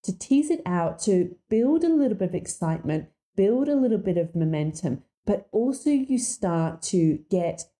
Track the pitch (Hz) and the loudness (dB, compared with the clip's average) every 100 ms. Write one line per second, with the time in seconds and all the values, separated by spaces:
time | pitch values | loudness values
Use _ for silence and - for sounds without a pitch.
0 | - 185 - 277 302 330 175 180 165 - | -10 -10 0 2 2 -4 -2 -2 -2 -2
1 | - 185 - - _ 220 247 320 330 320 | 0 2 0 -6 _ 2 4 2 2 2
2 | 269 196 180 175 - - 165 160 147 156 | 2 0 -2 -4 -8 -4 -2 -2 -2 -4
3 | 151 _ _ - 196 247 285 285 254 214 | -6 _ _ 0 2 2 2 2 2 0
4 | 190 175 170 170 160 156 151 156 151 131 | 0 -2 -2 0 0 0 -2 -4 -4 -6
5 | _ _ - 202 - 208 240 269 302 285 | _ _ -4 -4 -2 -2 -2 -2 0 0
6 | 269 254 - - 190 170 160 - - 180 | 0 -2 -2 -4 -2 0 -2 -4 -2 2
7 | 160 156 - 185 170 - - | 2 0 -2 -2 0 -6 -14